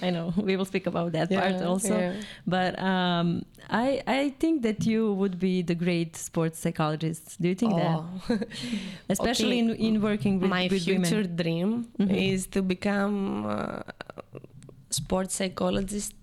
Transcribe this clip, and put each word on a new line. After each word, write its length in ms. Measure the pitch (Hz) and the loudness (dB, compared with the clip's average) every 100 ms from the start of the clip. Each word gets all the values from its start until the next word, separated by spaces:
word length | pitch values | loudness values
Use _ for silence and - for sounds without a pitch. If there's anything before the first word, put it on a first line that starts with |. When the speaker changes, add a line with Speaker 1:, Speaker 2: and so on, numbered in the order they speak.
Speaker 1:
I 80 | 185 | -2
know. 220 | 175 170 175 | -2 -2 -2
We 180 | 208 190 | 0 0
will 80 | 190 | 0
speak 200 | 190 180 | -2 -2
about 280 | 170 170 | -2 -2
that 160 | 160 165 | 0 0
part 220 | 190 185 185 | 2 2 0
Speaker 2:
Yeah, 100 | 175 | 0
Speaker 1:
also. 320 | 185 190 185 | 0 2 2
Speaker 2:
yeah. 160 | 180 196 220 - - | 0 -4 -10 -8 -2
Speaker 1:
But, 320 | 185 180 - | 0 0 0
um, 640 | 190 185 180 175 170 175 - - - | 0 2 2 2 2 0 -6 -14 -4
I, 340 | 208 254 277 - | 0 0 0 0
I 240 | 254 285 269 | 0 0 0
think 220 | 330 320 | 0 2
that 240 | 226 208 226 | 0 0 2
you 280 | 220 220 | 2 2
would 260 | 196 196 180 | 2 0 0
be 240 | 190 185 | 0 2
the 100 | 175 170 | 0 0
great 400 | 175 170 165 - | 2 0 -2 -6
sports 440 | - - 165 160 | -6 0 0 0
psychologist. 800 | 170 - 151 156 160 160 - - | -4 0 0 0 -2 -4 -10 -2
Do 60 | 175 | 0
you 80 | 190 | 2
think 180 | 226 190 | 2 2
that? 220 | 170 165 | 2 0
Speaker 2:
Oh. 420 | 165 185 - 226 - - 240 214 | -2 -8 -2 -2 -2 -8 -6 -6
<laughs> 340 | 190 190 - | -6 -10 -4
Speaker 1:
Especially 500 | 202 226 233 254 247 | -2 0 0 2 2
Speaker 2:
Okay. 100 | 226 220 | 2 2
Speaker 1:
in, 140 | 220 214 | 2 2
in 60 | |
working 380 | 214 208 208 190 | 2 2 2 2
with, 120 | 185 | 2
Speaker 2:
My 160 | 180 180 | 2 2
Speaker 1:
with 140 | 196 | 2
Speaker 2:
future 380 | 175 190 175 254 | 2 2 4 2
Speaker 1:
women. 120 | 185 170 | 0 0
Speaker 2:
dream 520 | 165 165 190 233 233 - | 0 2 0 0 -4 0
Speaker 1:
Mm-hmm. 140 | 196 | 2
Speaker 2:
is 320 | 196 190 190 185 | 4 2 2 0
to 140 | 196 | -2
become, 840 | 190 185 208 202 202 202 196 - 107 | 0 0 0 0 0 0 -2 -2 -2
uh, 340 | 104 - - - - - - - - - - - - - | -2 -4 -6 -10 -14 -16 -16 -16 -16 -18 -20 -20 -20 -8
sports 460 | - 139 185 190 - | -6 -2 -2 -2 -4
psychologist 800 | 190 180 180 202 190 208 202 - | -4 -2 0 0 -2 -6 -8 -10